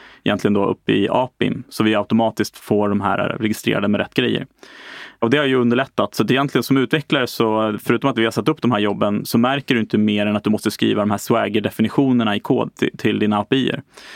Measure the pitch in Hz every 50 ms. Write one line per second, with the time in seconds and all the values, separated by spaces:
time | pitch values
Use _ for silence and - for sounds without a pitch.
0 | - - - - - - 104 101 - 104 101 98 98 95 92 - - - 107 101
1 | 98 - - 123 127 127 _ - 107 104 - 120 120 - - - 113 107 110 104
2 | 104 - 113 113 113 110 - - 104 - - - - - 110 104 104 101 101 101
3 | 98 98 98 101 - - - - 110 110 107 - - 113 110 107 101 104 104 101
4 | 101 - - 135 123 117 110 - 135 - _ _ - - - - - - - -
5 | - - - - 117 113 135 151 147 135 131 127 120 117 120 127 135 - - -
6 | 101 - - - 110 104 120 135 143 131 - 127 117 - 135 135 127 - 156 156
7 | - - 156 139 123 - - - 117 110 110 110 110 110 107 - - - 120 113
8 | - 139 110 113 113 113 - - 104 156 156 - - 120 120 104 104 104 101 -
9 | 104 104 104 104 - - - 120 117 127 143 156 - - 131 113 107 - - 107
10 | 107 107 104 104 104 104 107 104 - 107 107 101 - 107 - - 120 110 107 104
11 | 104 104 101 101 - - 117 113 107 104 104 107 101 101 - - 110 107 - 151
12 | 139 131 127 120 113 107 101 104 - - 131 113 113 - - - - - - -
13 | - 107 107 101 104 107 104 104 101 - 135 135 117 - - - - _ - -
14 | - - -